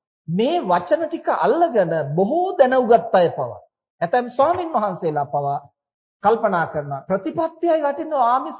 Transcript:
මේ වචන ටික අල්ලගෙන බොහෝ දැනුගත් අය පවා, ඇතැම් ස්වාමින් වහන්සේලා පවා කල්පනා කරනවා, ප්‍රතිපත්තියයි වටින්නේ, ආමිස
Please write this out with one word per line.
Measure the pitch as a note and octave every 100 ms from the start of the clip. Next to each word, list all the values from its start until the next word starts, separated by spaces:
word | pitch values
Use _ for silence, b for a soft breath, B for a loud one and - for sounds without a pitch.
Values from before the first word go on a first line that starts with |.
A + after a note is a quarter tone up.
| _ _ D#3+
මේ | F3+ B3+ F4
වචන | G#3 F3 - D#4
ටික | D#4 D#4+ F4 G#3+
අල්ලගෙන | F3 D#4+ E4+ A#3 E3+ D#3+ C#3
බොහෝ | D#3 G3+ E4 F#4
දැනුගත් | F#4 B3+ C4 A3 A#3 -
අය | F#3+ E3
පවා, | - A#2+ - - _ _ -
ඇතැම් | E3+ B3 A#3+
ස්වාමින් | - D4+ F4+ E4
වහන්සේලා | B3+ G3+ E3+ E3+ D3 C#3+
පවා | C#3+ C#3+ C#3+ - _ _ _ _ _
කල්පනා | G3+ A3+ G#3 F3 D#3+
කරනවා, | D3+ C#3+ C#3
ප්‍රතිපත්තියයි | - G3 D#4 E4 E4 - E4+ D#4+
වටින්නේ, | C#4+ C#4+ D#4+ C#4+
ආමිස | A#3 C4 D4+